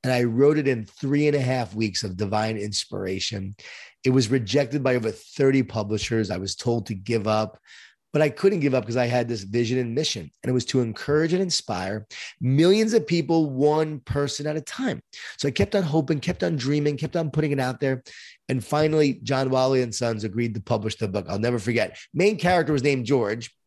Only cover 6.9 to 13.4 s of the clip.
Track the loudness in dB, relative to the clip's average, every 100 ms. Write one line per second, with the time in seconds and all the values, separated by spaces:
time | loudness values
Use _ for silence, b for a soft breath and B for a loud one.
6.9 | -8 -2 -2 2 0 0 -8 B B B
7.9 | B _ 2 2 4 2 4 2 0 0
8.9 | 0 2 2 0 -4 -2 0 0 0 0
9.9 | -2 -2 -4 -10 _ -2 0 2 0 0
10.9 | -4 0 2 2 0 0 -2 -4 -6 -4
11.9 | -6 -8 B B B 0 4 6 6 4
12.9 | 2 2 0 2 2